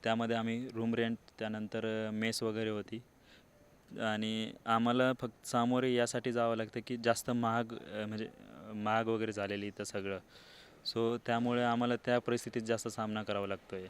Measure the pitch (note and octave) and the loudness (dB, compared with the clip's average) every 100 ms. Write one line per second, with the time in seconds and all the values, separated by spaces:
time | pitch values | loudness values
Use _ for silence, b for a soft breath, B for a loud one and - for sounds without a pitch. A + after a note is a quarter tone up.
0 | A#2 A2+ A#2 A2+ A2+ A#2 B2+ A2+ A#2 A#2 | 2 2 2 0 0 -2 -4 -2 0 2
1 | A#2 A2+ - - A2 G#2+ G#2+ A2+ A2 A2 | 0 0 -8 -8 -6 -4 -4 -4 -2 -2
2 | A2 G#2+ A2 A2 A2+ G#2+ A2 G#2+ G2+ A2+ | -2 0 0 0 -2 0 -2 -2 -6 -10
3 | - - B B B - - - - - | -12 -20 B B B -20 -20 -20 -16 -4
4 | A2 G#2+ A2 A2 A2 - - A2+ A#2 A#2+ | -2 0 -2 -2 -4 -8 2 4 4 4
5 | B2+ B2+ A#2+ - - B2 A#2+ B2+ B2+ B2 | 4 2 -4 -8 -2 2 4 4 4 2
6 | A#2+ B2 B2 A#2+ A#2 A2+ A2 A#2 A2 B2 | 2 0 -2 2 2 2 -2 -6 -6 0
7 | A#2 A#2 - A#2+ A#2 A#2 A#2 A#2 B2 G#2 | 2 2 2 0 2 2 0 -6 -10 -6
8 | G#2+ G#2+ A2+ - G1+ A#1 G2+ G#2+ G#2+ A2 | -6 -4 -6 -10 -20 -16 -12 -4 2 4
9 | A2+ A2+ A2 G#2 G2+ G2+ G2+ - G#2 G#2 | 4 2 0 -2 -2 -2 -4 -6 -6 -4
10 | G2 F#2+ - B B B B B - - | -4 -6 -8 B B B B B -6 0
11 | A2+ A#2 - A#2 A#2+ A#2+ A#2+ A#2 A#2+ A#2+ | 0 0 0 0 2 2 4 4 2 0
12 | - B2 A#2 A#2+ A#2+ A#2+ A2 A2+ A#2 G#2+ | 2 2 2 -2 0 -6 0 -2 -2 -4
13 | G#2+ G#2+ G#2 G2+ G2+ G2 - F#2+ F#2 | -4 -4 -2 -2 -2 -4 -6 -10 -10